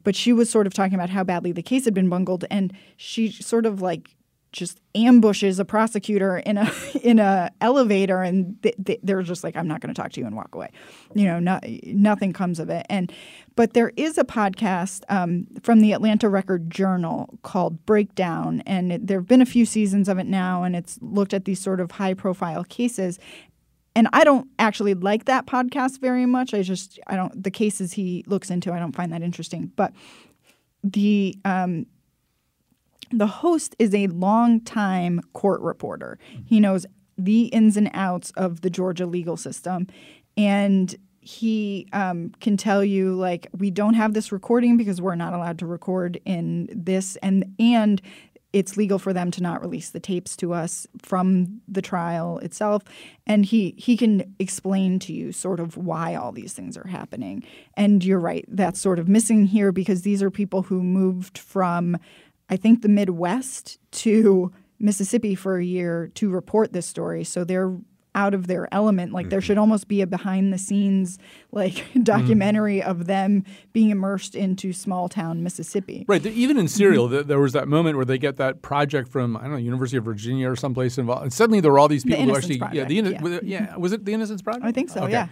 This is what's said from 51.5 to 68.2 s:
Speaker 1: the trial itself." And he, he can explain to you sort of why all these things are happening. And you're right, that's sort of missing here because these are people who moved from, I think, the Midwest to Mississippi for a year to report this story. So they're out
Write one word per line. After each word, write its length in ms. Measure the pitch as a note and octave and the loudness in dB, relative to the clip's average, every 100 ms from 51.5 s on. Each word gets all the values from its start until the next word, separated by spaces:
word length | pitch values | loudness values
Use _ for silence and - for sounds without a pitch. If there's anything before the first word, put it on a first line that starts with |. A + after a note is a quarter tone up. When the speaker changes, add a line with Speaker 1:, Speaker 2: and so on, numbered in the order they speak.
| A3 - | -6 -10
Speaker 1:
the 140 | G3 | -8
trial 580 | F#3+ F3+ E3+ E3+ E3+ E3 | -4 -4 -4 -4 -6 -8
itself." 440 | E3+ - G#3 G#3 - - - _ | -10 -4 -2 -2 -4 -20 -20 _
And 200 | - G#3+ | 0 2
he, 280 | G3 A3+ F3+ - | 4 2 0 -2
he 180 | - | 0
can 400 | A3+ A3+ G3 F#3 - | 2 4 2 0 -6
explain 600 | F#3 - F#3 G3 F#3+ F#3 | -8 -6 -2 0 0 -2
to 140 | F3+ | -4
you 180 | D#3+ - | -10 -10
sort 300 | F3 F3+ E3+ | -8 -6 -4
of 160 | E3 - | -6 -8
why 380 | F3 D#3+ E3 | -6 -4 -4
all 180 | E3 A#2+ | -6 -8
these 180 | - F3+ | -12 -14
things 220 | - - - | -14 -14 -14
are 100 | F#3 | -12
happening. 560 | F3+ - A#3 - A3 - - _ | -12 -12 -12 -10 -12 -14 -20 _
And 280 | - G3+ G3+ | 0 4 4
you're 160 | F#3 F#3+ | 4 0
right, 240 | E3 E3+ - | 0 -6 -6
that's 320 | F#3 F3+ - | -2 -2 0
sort 180 | G3 E3+ | -2 0
of 80 | E3+ | 4
missing 380 | A3 A3+ A3 | 4 4 4
here 260 | G3 G#3 G3 | 4 4 2
because 300 | F#3 F#3 F3+ | 0 0 -2
these 200 | G3+ G3+ | 0 0
are 100 | G3 | 0
people 320 | F#3+ G3 F#3+ | -2 -4 -4
who 200 | F#3 F#3 | -2 -2
moved 540 | F3+ F#3 F#3 F3+ F#3 - | 0 2 0 -2 -8 -16
from, 580 | - G3 F3+ F3 F3 E3+ - - _ _ - | -6 -2 0 0 -2 -4 -8 -20 _ _ -6
I 80 | F#3 | 0
think, 240 | A3 A#3 | 4 4
the 80 | G#3 | 6
Midwest 880 | G3+ F#3+ E3 F3 B3 C4 - - - _ | 4 2 -2 -2 -4 -6 -12 -16 -20 _
to 600 | - A3+ A3 G#3+ F#3 F3+ - _ - | -4 2 4 6 4 2 -6 _ -2
Mississippi 580 | G#3 G3+ G3 A#3+ G#3+ | -2 0 -2 -2 -2
for 200 | F#3 F#3+ F#3 | -4 -2 -2
a 60 | |
year 480 | F3+ F3+ F3 E3+ E3 | -2 -4 -4 -6 -6
to 140 | - G#3 | -4 -2
report 440 | F3+ - G#3+ A3 | -2 0 0 0
this 120 | F3+ | -2
story. 380 | - E3+ E3+ E3 | -8 -8 -8 -6
So 220 | E3 F3+ | -6 -6
they're 280 | F3 F#3 F#3+ F3+ - _ _ | -2 -2 -2 -6 -12 _ _
out 200 | G3+ | -2